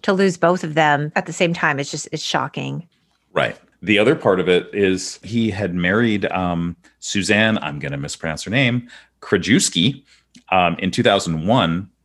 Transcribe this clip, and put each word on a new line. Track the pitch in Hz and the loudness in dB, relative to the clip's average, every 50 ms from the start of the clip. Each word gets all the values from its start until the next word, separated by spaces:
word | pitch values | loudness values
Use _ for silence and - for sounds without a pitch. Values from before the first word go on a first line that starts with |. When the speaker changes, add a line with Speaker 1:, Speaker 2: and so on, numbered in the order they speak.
Speaker 1:
to | - - 196 | 0 0 2
lose | 185 196 190 175 | 2 2 0 2
both | - - 170 180 175 - | 2 2 2 2 2 -2
of | 160 151 | -2 2
them | 160 156 151 147 143 147 151 - | 4 4 4 4 2 0 -2 -2
at | 202 185 | -4 -4
the | - 160 | -4 -2
same | - 185 170 170 | 0 0 0 0
time, | - - 160 147 135 | 0 0 0 0 -2
it's | 143 - | -4 -6
just, | - 151 - - | -8 -10 -10 -8
it's | - 151 - | -10 -8 -6
shocking. | - - 156 127 143 - 143 135 135 139 151 170 _ _ _ _ _ _ _ _ _ _ | -4 -2 -2 -2 -2 -6 -8 -8 -6 -8 -10 -12 _ _ _ _ _ _ _ _ _ _
Speaker 2:
Right. | - 65 57 - - _ _ _ _ - | -2 -2 -2 -4 -10 _ _ _ _ 0
The | 90 107 | 2 4
other | 101 107 123 143 | 4 6 4 2
part | - - 113 95 92 | 2 2 2 2 2
of | 87 | 2
it | 90 90 87 85 - - | 2 2 2 2 -2 -2
is | 101 101 95 92 90 - - - - - | 0 2 2 0 -2 -4 -10 -14 -14 -14
he | 95 110 120 113 107 | -6 -4 -2 -2 -2
had | 98 98 104 92 87 | -2 -4 -4 -4 -2
married, | 90 87 90 98 110 120 117 104 101 98 - | -2 0 2 2 2 2 2 0 0 -2 -4
um, | - 92 92 87 87 85 85 85 85 _ _ _ _ _ | -2 -2 -2 -2 -2 -2 -4 -4 -6 _ _ _ _ _
Suzanne, | - - - 101 90 98 107 104 110 110 110 - - | -12 -6 -4 -4 0 2 2 4 4 2 0 0 -4
I'm | 76 71 71 | -6 -8 -8
gonna | 69 71 71 | -8 -8 -8
mispronounce | 71 69 71 - - - 80 78 71 - | -8 -8 -8 -10 -8 -6 -6 -6 -6 -8
her | 95 | -2
name, | 113 135 135 120 120 123 120 - - - - _ _ _ | 0 0 2 2 0 -2 -4 -8 -20 -20 -20 _ _ _
Krajewski, | - - - 98 82 90 117 196 196 - - 85 85 127 135 - _ _ _ _ _ _ _ - _ - | -4 0 0 0 2 2 2 2 2 0 0 0 0 0 0 -4 _ _ _ _ _ _ _ -20 _ 0
um, | 95 95 90 85 85 - | 2 2 2 2 0 -2
in | 98 92 | -4 -4
two | 87 - 113 | -2 2 2
thousand | 120 101 98 - 90 80 80 80 | 4 4 2 0 -2 -4 -4 0
one. | 95 120 131 95 82 82 87 101 - _ _ | 0 2 2 2 0 0 -4 -6 -10 _ _